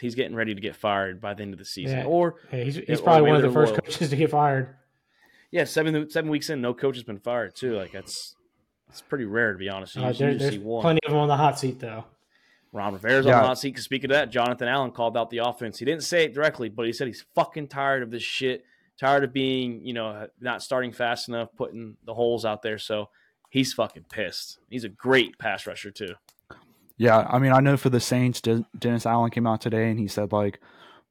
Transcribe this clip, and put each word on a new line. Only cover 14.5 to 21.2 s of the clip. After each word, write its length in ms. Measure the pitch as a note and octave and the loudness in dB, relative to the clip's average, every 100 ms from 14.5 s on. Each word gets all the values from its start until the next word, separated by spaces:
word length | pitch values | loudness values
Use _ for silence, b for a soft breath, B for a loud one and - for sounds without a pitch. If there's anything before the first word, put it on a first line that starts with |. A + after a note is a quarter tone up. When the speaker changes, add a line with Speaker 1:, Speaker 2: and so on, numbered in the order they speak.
| B2 A#2+ | 0 -2
Speaker 1:
Allen 220 | C3+ B2+ | 0 -2
called 260 | A#2+ A#2 A#2 | -2 -2 0
out 140 | A2+ | -4
the 80 | A#2 | -2
offense. 380 | A#2+ A#2 A2+ - | -2 -4 -8 -6
He 80 | A#2+ | -2
didn't 160 | D#3+ | -2
say 220 | C3+ F3 | 0 0
it 100 | D#3+ | 0
directly, 360 | B2+ D#3 C#3+ A2+ | 2 -2 0 -6
but 180 | A2 A#2 | -4 -4
he 60 | |
said 120 | A#2 C3+ | -2 -6
he's 180 | G#2 - - | -8 -8 -2
fucking 320 | D#3+ D#3 C#3+ | -2 -4 -10
tired 340 | C#3 C#3 C3+ | -4 -2 -2
of 80 | A#2+ | -4
this 140 | A#2 | -8
shit, 420 | - - C3 B2 _ _ _ - | -6 -4 -2 -4 _ _ _ -2
tired 240 | C3+ C#3+ | 2 4
of 80 | C3+ | 2
being, 540 | C3+ C3 C3 B2 A#2 F#2+ | 0 0 0 -4 -6 -8
you 80 | |
know, 340 | A#2+ A2 G#2 G#2+ _ | -6 -6 -8 -14 _
not 240 | B2 A2+ | -6 -6
starting 280 | - C3 B2 | -4 -4 -4
fast 360 | A2 A#2 A#2+ | -4 -4 -4